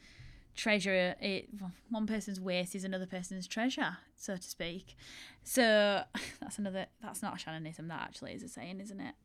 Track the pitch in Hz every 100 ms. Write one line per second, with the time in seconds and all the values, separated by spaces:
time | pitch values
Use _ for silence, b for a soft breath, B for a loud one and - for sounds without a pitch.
0 | B B B B B - 226 208 196 185
1 | 180 - 202 190 - 208 185 - - 220
2 | 220 220 202 185 185 180 180 196 190 185
3 | 185 185 180 190 185 220 254 269 151 170
4 | - - - 185 - - 170 180 - -
5 | B B B B - 262 226 214 208 196
6 | - - - - - - 196 190 - _
7 | 226 190 202 175 - 160 156 160 160 160
8 | - - - 90 - - 175 190 202 196
9 | - -